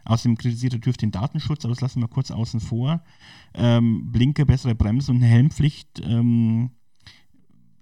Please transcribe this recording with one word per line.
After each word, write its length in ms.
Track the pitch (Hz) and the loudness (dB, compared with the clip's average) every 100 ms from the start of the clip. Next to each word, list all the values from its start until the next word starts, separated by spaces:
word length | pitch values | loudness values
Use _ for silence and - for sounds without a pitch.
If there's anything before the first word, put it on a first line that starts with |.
Außerdem 340 | - 113 123 113 | -2 0 2 0
kritisiert 340 | 120 117 127 | -2 -2 -2
der 80 | 117 | -2
tüv 160 | 131 120 | -2 -2
den 160 | 127 | -2
Datenschutz, 520 | 92 120 156 - 151 | -2 -4 -4 -4 -4
aber 100 | 117 | -4
das 80 | 120 | -4
lassen 180 | 127 127 | -4 -2
wir 80 | 117 | -4
kurz 220 | - - | -4 -4
außen 300 | - 113 117 | -4 -4 -4
vor. 420 | - 117 131 170 - _ - - - | -4 -4 -2 -2 -6 _ -20 -20 -18
Ähm, 580 | - 120 117 117 107 - | -2 2 4 4 0 -2
Blinker, 360 | 117 127 147 135 | 0 2 2 2
bessere 280 | 127 123 | 2 0
Bremsen 360 | 113 107 120 139 | -2 0 0 0
und 100 | 123 | 2
eine 80 | 120 | 4
Helmpflicht, 680 | 117 151 - 147 - - - | 6 4 2 -2 -2 -12 -12
ähm, 680 | - 117 120 117 113 113 123 - _ _ - - _ _ _ _ _ _ | -4 0 2 2 2 0 -4 -8 _ _ -20 -20 _ _ _ _ _ _